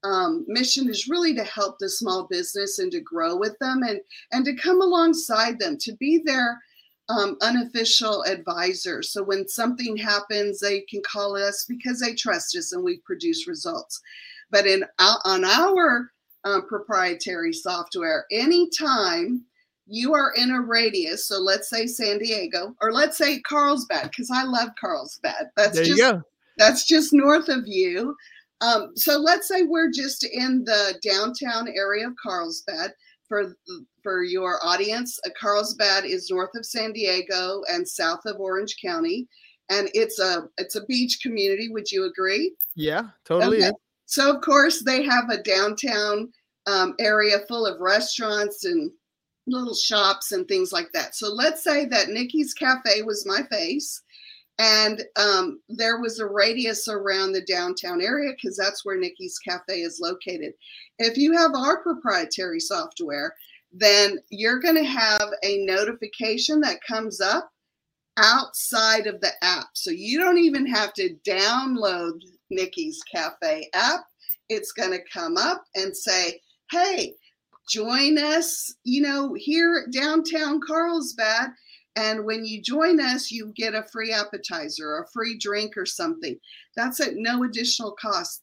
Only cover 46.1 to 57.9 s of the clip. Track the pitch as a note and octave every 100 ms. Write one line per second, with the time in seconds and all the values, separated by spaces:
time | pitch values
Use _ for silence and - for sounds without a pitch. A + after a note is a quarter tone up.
46.1 | G#3 A#3 _ _ _ - G3 F#3 - A3+
47.1 | G#3+ G#3 G3+ G3+ A#3 A3 E3+ F#3 G#3 G#3+
48.1 | - A3 G#3 G#3 G3+ F#3+ E3+ D#3 - _
49.1 | _ _ _ - B3+ B3 A3+ - G#3+ G3
50.1 | G3 - G3 F3+ G3 F#3 F3+ E3+ E3 C#3+
51.1 | - G#3 G#3+ C#4+ D#4+ - C#4+ C#4 A#3+ F#3+
52.1 | G#3+ B3 D#4 C#4+ - B3+ B3+ A#3 G#3 A3
53.1 | G#3 G3 G3 - G#3+ E3 C#4 - - _
54.1 | - - - _ - A3 G#3+ G#3+ A3 -
55.1 | - G#3 F#3+ F#3 - _ A3 A3+ A#3 A#3
56.1 | A3 G#3 G3+ G3+ A3+ A3+ G#3+ - G#3 G3
57.1 | F#3+ F#3+ F#3+ - F4+ F4+ F4+ F4+